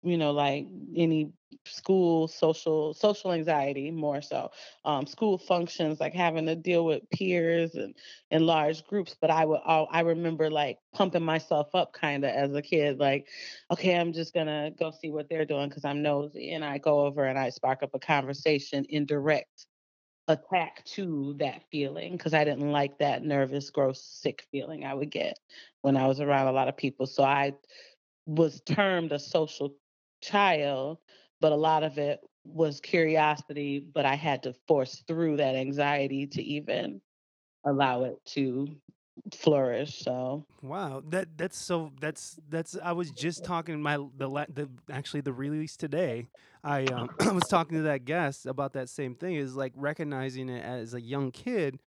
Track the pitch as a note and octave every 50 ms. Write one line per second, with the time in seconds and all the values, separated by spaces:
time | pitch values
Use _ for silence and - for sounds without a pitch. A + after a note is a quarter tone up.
0 | - F3 F3 E3 D#3 D3 C#3+ D3 D3 C#3 C#3 D3 - - - F3 D3 - - E3+
1 | E3+ E3 D#3+ D#3 D#3 D3+ - _ _ _ - - _ - - - - - F#3+ F#3+
2 | F3+ E3+ E3 D#3+ D#3+ D#3+ - - - D#3+ D#3+ - - E3 D#3 D#3 D3+ D#3 D#3 -
3 | - G#3 G3+ G3+ - F#3+ F3 E3 D#3 E3 D#3+ D3 C#3 C#3 C#3 C#3 C#3 D3+ E3 D#3+
4 | D3+ D3 C#3+ C#3+ C#3+ - C#3 C3 - - - - - - - _ _ - D3 C3+
5 | C#3 - - - A3+ G#3+ G3 F3+ - - F#3 F3 F3 E3+ - - F3 D3+ D#3 D3
6 | D#3 C#3+ E3 F3 F3+ E3+ D#3+ D#3+ D#3+ D#3+ E3 E3 D#3 F3+ F3 E3+ E3+ E3 D3+ B2+
7 | - _ - - G3 F#3 F3+ F3 E3 E3 E3+ E3+ E3 E3 - - - G2 - -
8 | - - - - _ _ - D#3+ D#3+ E3 E3 D#3 D3+ D3+ D#3+ D#3 - - G3+ G#3
9 | F3+ - - _ - D#3+ D#3 D#3+ D#3+ D#3 D#3 - - D#3+ D#3+ D#3 D#3 - - E3
10 | E3+ E3+ E3 E3 E3+ E3 E3 D3 D#3+ D#3 D#3 D3+ D3 C3+ - _ _ _ - -
11 | G3+ F#3+ - F3 E3 D#3+ D#3+ D#3+ D#3+ - E3+ D3 D3 - - F#3 E3+ - - -
12 | - D3+ C#3+ C#3 C#3 C3+ G#2 C3 C#3 C#3 C#3 D3 C#3+ - F3 D#3+ D3 D3 C#3 C3+
13 | D3 C#3 C3+ C#3+ C#3+ - - - - - - - _ _ F3 - - F#3 F3 F3
14 | E3+ E3+ D#3+ E3 E3 D#3+ _ F3 D#3+ D#3 D3+ D3+ D3 D#3 D3+ - E3 D#3+ D3+ -
15 | - D#3+ D3+ D3+ D3 D3 E3+ D#3+ D#3 D3 D3+ C#3 C#3+ C#3+ C#3+ D3 C#3 C#3+ C#3+ D3
16 | D3 D3+ D3 C#3+ D3 D3 D3 - - - E3 D#3+ D3+ D3 C#3 C#3+ - - D3 D3
17 | C#3+ C#3+ C3+ D3 C#3 C3 C3 C3+ C3 A#2+ - - - C3 C3 - C#3+ C#3 - C3
18 | - - D#3 C#3+ C#3 C3 C#3 - - D#3+ D3+ C#3 C#3+ - - C#3 C#3 - D3+ D3+
19 | C#3+ C#3 D3 C#3+ C#3 D#3 D3+ C3+ - _ _ - - _ _ _ _ _ _ _
20 | _ _ _ _ _ - D#3+ D3+ - - F#3+ F3+ E3 - - - - - - -
21 | G3 F3 D#3+ C#3+ C#3 C#3 C#3+ C#3+ D3+ C#3 - - _ _ - D3 C#3+ C3+ C#3+ E3
22 | - F3 F3+ E3+ - E3+ D3+ D#3 D3+ D3+ C#3+ B2+ C#3+ D3 D3 D3 C#3 C#3 C#3+ _
23 | D3+ C#3+ B2+ B2 A#2+ D3+ C#3+ C#3 C#3 C3 C3+ C#3+ C#3 - _ D3+ C#3 C3 C3+ -
24 | - - - - - C3+ - - - _ - C#3 C3 C3+ D#3+ - C#3 C3+ C3+ C#3
25 | D3 D3+ - - - - - - _ _ - - - - _ _ - C#3 C3+ C3+
26 | C3 C3+ C3+ C3+ D3 C#3+ C#3+ C3+ C3+ C3 C3 C3 C3 C3 C#3 - - C3 - _
27 | C3 C3 - - C#3 C3+ C#3 C#3+ C#3 C#3 C#3 - _ _ - - - - _ _
28 | _ _ _ _ _ - D3+ D#3 E3 D3+ C#3 C#3 _ - D3+ - G3+ G3 F#3 F3
29 | E3+ D#3 D3 C#3+ C#3+ - - E3+ D#3 D3+ - - C#3+ C#3+ C#3 _ _ _ _ _
30 | _ _ _ _ - - - G3+ G3+ F#3+ F3 D3+ D3 C#3+ C#3 C3 C3+ C#3+ D#3+ -
31 | _ _ - _ _ _ _ _ - D#3 D3+ D3 D#3 D#3+ D#3 D#3 D3+ D3+ C#3+ D3
32 | D3 C#3+ D3 - - _ _ _ _ - - D#3 E3 D3+ C#3+ C3+ - - - F3
33 | E3 D#3 D#3 D#3 D#3 D3+ D3+ D3 - _ D3 D3 C#3+ C#3+ C#3 C#3+ C#3 E3+ C#3+ D#3
34 | C#3 C3+ C3+ D3 D3+ D#3+ C#3 B2+ - B2+ B2 _ _ - D#3+ C#3+ C3+ C3+ - -
35 | _ - E3 E3 E3+ D#3+ D3 D3 C#3+ C3 C3 C3 C3 C3+ C#3 C#3+ C#3+ C#3+ D3 C#3+
36 | C#3 C#3 C#3 C#3 C#3+ C#3 - - - - D3 D3 D3+ - C#3+ - - - - G3
37 | _ _ _ _ _ _ _ _ _ _ _ _ - C#3+ C#3+ C#3 C#3 C3 B2+ B2
38 | C3 B2 - - _ - - C#3+ C#3 C3 B2 C3 C#3 D3 D#3 C#3+ _ - _ _
39 | _ _ _ - - G#3 - - - E3 D3+ C#3 C3+ B2+ A#2+ A2 C#3+ D3+ B2+ -
40 | - - B2+ B2+ B2+ B2+ C3+ D3+ D3 _ _ _ - C3 D3+ G3 G3 D3 C3+ C3+
41 | C#3+ D3+ E3 F#3 F#3 E3 D#3+ D3 E3 F#3 - - - - F3+ E3+ D#3+ D3+ C3+ C3+
42 | D3 D#3 D#3 - - - - - D#3 D3 D#3 E3 E3 - - F#3 E3 F3 F3 E3+
43 | F3+ D3+ B2+ - C#3+ E3+ E3 - F3 - F3+ E3 E3 E3+ D#3+ D3+ D3+ D3 D3 D3
44 | C#3 C#3 C3 C3+ C#3 C3+ C3+ C#3+ D3 - C#3 C3+ D3 C#3 B2+ A#2+ _ - C#3+ C3
45 | C#3+ - - D3 C3+ C#3 B2+ A#2+ C3+ C#3+ D3+ D#3 D#3 D3+ - - D#3+ D3+ C#3 D#3+
46 | F#3 D3 A2+ A#2 A#2+ - _ - _ _ _ _ - D3+ C#3+ C#3 C3+ C3 B2+ B2
47 | A#2+ B2 - - - G#3 G3+ F3+ - - G3+ F3 E3 D#3+ E3+ D#3+ D#3 D#3 D3 C3+
48 | B2 B2+ D#3 F3 E3+ C#3 C#3 - - C3+ C3+ C3 C#3+ C3 - C#3 C3 B2 - -
49 | C#3+ B2+ B2 - F3 F#3 F3 D3+ C#3 C3 B2+ C#3 C3+ C3 B2+ C3 C#3 C#3+ D3+ -
50 | E3 D3 C#3+ C3 C3 C3+ B2+ C3 C3 B2+ B2 A#2+ - A#2 B2 B2 A2+ A2+ A#2+ B2
51 | A#2 A2+ C3+ C#3 C#3 B2+ B2+ - - B3 B3 G#3+ E3 C#3 C3 C3 _ _